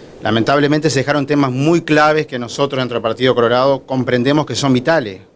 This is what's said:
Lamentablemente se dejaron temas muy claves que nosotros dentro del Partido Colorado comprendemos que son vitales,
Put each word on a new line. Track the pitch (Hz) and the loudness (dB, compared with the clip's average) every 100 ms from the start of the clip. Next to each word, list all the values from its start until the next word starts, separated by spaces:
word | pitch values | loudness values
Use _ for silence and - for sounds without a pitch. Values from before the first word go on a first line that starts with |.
| - - | -20 -8
Lamentablemente | 107 113 110 143 143 151 151 | -2 0 2 2 2 0 0
se | 127 | 0
dejaron | 127 147 139 | 0 -2 0
temas | 147 135 | 0 0
muy | 127 147 170 | 0 0 0
claves | 165 151 156 156 151 | 2 2 2 0 -2
que | 127 | -8
nosotros | 120 - 143 135 | -8 -4 -4 -2
dentro | 123 117 | -4 -4
del | |
Partido | 113 110 131 120 | -4 0 2 2
Colorado | 117 123 139 131 | 2 2 2 0
comprendemos | - 131 120 123 127 151 139 | -2 -4 0 0 2 0 0
que | 107 | -2
son | 139 | 0
vitales, | 127 127 165 107 92 - | 2 2 0 -2 -10 -18